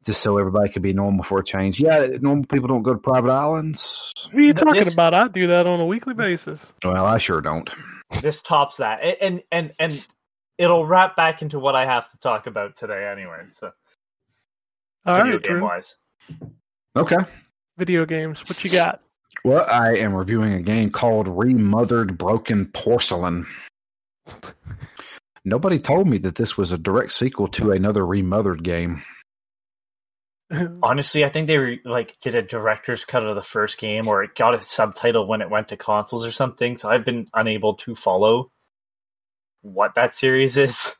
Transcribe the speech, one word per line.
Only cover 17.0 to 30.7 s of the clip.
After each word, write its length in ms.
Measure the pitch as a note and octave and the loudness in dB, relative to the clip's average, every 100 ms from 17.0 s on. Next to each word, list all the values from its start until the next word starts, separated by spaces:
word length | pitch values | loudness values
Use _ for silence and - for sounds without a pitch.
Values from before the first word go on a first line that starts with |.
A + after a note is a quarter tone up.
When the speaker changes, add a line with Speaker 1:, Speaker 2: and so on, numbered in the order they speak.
| D#3+ E3+ F#3 - _ _ _ _ | 2 2 0 -8 _ _ _ _
Speaker 2:
Video 300 | F3+ F3 D#3+ | -2 0 0
games. 340 | D#3+ D#3+ D3+ - | -4 -6 -10 -12
What 140 | F#3 | -10
you 60 | G3 | -2
got? 300 | F3 E3+ - _ _ _ - | 2 0 -2 _ _ _ -6
Speaker 1:
Well, 220 | A#2+ C#3 - | 2 2 4
I 280 | A#2+ A#2 A2+ | 2 4 2
am 180 | G#2+ | 0
reviewing 380 | F#2+ F#2 A2+ G#2+ | -2 0 0 2
a 80 | F#2+ | 0
game 280 | F2 A2 G#2+ | 0 2 0
called 360 | G#2 A#2+ A2 F#2+ | 2 2 2 0
Remothered 880 | F2+ A#2+ B2+ G#2 G#2+ A#2 A#2+ G#2+ F2 | 0 2 4 4 2 2 2 0 -2
Broken 500 | F2+ A2 - G#2+ F#2+ | 0 0 0 -2 -2
Porcelain. 800 | - - A#2+ - F2 F2 F2 D#2+ - - _ _ _ _ _ - - - - - - - - - - _ _ | -4 0 2 0 -2 -2 -4 -8 -16 -20 _ _ _ _ _ -20 -20 -20 -20 -18 -16 -18 -20 -20 -20 _ _
Nobody 340 | - A2 F#3+ E3 | -4 -2 0 0
told 300 | - D3+ F#3+ | 2 2 4
me 80 | A2 | 2
that 180 | E2+ E2+ | -2 -4
this 200 | A#2 - | -4 -2
was 160 | F#2+ | -4
a 60 | F2 | -2
direct 340 | D#2+ G2+ - | 0 -2 -2
sequel 360 | - B2+ - G2 | -4 -4 -2 -4
to 240 | - G#2+ | -2 0
another 340 | F#2+ G2 G#2 F#2 | 2 2 0 0
Remothered 560 | G2 F#2 G2+ G2+ E2+ | 0 0 0 -2 -2
game. 400 | E2+ E2+ F2 E2 - - _ _ _ _ _ _ _ _ _ _ _ _ _ | -4 -4 -4 -8 -12 -20 _ _ _ _ _ _ _ _ _ _ _ _ _
Speaker 2:
<laughs> 320 | D#3+ F3 | -6 -6